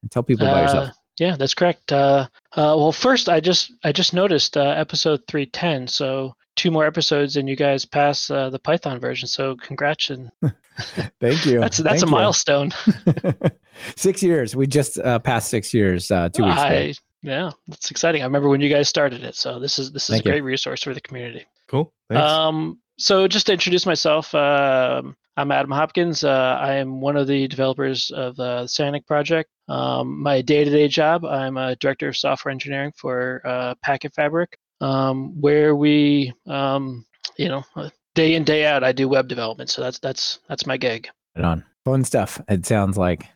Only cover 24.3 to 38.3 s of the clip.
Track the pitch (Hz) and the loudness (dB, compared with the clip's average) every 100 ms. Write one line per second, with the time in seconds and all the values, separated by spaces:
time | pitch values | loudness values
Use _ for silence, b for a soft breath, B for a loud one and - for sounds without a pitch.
24.3 | 156 143 143 139 131 127 131 131 139 _ | 0 2 4 4 2 2 -2 -6 -16 _
25.3 | - 143 139 139 139 156 - 175 151 147 | -4 0 0 0 -2 0 0 0 0 2
26.3 | 135 127 131 139 139 131 131 139 143 139 | 2 2 0 0 -2 -4 -4 -2 0 0
27.3 | 139 135 135 131 131 135 127 - 135 127 | 0 -2 0 -2 0 -2 -2 -6 -6 -8
28.3 | 123 123 123 123 - 147 143 _ 147 147 | -6 -6 -6 -6 -4 -2 -4 _ -2 0
29.3 | 165 156 _ - 131 131 131 127 147 143 | -2 -2 _ -10 -4 -2 -4 -4 -4 0
30.3 | 135 127 147 147 147 147 139 156 170 165 | 0 2 2 4 4 4 4 2 2 0
31.3 | 139 131 131 131 127 139 135 147 127 143 | -4 -4 -4 -4 -2 -4 -2 -6 -4 -2
32.3 | 135 - 131 139 139 139 - 139 123 127 | -2 -4 -8 -8 -6 -8 -8 -6 -4 -4
33.3 | 127 123 127 123 123 - 139 147 - 147 | -6 -6 -6 -6 -6 -4 -4 -4 -4 -2
34.3 | 160 175 - _ _ 139 135 135 131 135 | 0 -4 -8 _ _ -2 0 0 -2 -6
35.3 | 151 147 147 151 147 147 147 147 143 131 | 0 2 4 4 4 4 4 4 2 0
36.3 | - - 139 139 139 135 123 110 _ - | -6 -8 -4 -2 -2 -4 -10 -16 _ -12
37.3 | - 180 139 135 - 156 _ _ - 160 | -6 -4 -4 -8 -14 -14 _ _ 2 2